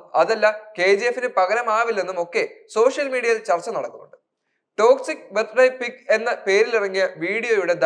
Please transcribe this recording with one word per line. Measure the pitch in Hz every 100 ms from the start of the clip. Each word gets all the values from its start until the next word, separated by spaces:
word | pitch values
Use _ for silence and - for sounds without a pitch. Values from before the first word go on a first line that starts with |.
| - 151
അതല്ല | 175 220 214 214 - -
കെ | 180 202
ജി | 240
എഫിന് | 247 247 190
പകരമാവില്ലെന്നും | 185 220 233 220 233 208 180 185
ഒക്കെ | 170 165 - - _ 214
സോഷ്യൽ | 240 269 277
മീഡിയയിൽ | 254 233 220 214
ചർച്ച | 170 226 185
നടക്കുന്നുണ്ട്. | 120 110 - - _ _ _ _ _ -
ടോക്സിക് | 220 262 262 311 - 202
ബർത്ത്ഡേ | 220 240 254 254
പിക്ക് | 240 - - 214
എന്ന | 233 220 202
പേരിലിറങ്ങിയ | 196 240 226 202 190 185 160
വീഡിയോയുടെ | 170 214 233 214 175 170